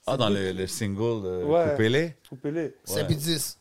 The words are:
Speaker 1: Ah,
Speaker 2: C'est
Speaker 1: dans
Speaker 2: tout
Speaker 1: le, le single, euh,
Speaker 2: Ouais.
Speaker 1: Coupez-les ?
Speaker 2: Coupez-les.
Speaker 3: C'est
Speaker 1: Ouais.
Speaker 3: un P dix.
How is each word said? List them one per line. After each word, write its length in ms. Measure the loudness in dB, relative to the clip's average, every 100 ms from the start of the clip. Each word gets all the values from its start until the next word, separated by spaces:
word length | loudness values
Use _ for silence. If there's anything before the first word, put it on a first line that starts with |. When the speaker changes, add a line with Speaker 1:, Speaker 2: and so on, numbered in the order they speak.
| -2
Speaker 1:
Ah, 60 |
Speaker 2:
C'est 60 | 2
Speaker 1:
dans 80 | 2
Speaker 2:
tout 80 |
Speaker 1:
le, 160 | 2 0
le 140 | -2 -4
single, 560 | -4 -4 -2 -2 -2
euh, 200 | -4 -2
Speaker 2:
Ouais. 260 | 2 2 2
Speaker 1:
Coupez-les ? 460 | 4 4 4 0 -6 -16
Speaker 2:
Coupez-les. 460 | -8 -4 -4 -4 -8
Speaker 3:
C'est 100 | -6 -2
Speaker 1:
Ouais. 40 |
Speaker 3:
un 20 |
P 100 | 0
dix. 440 | 0 0 -2 -4 -10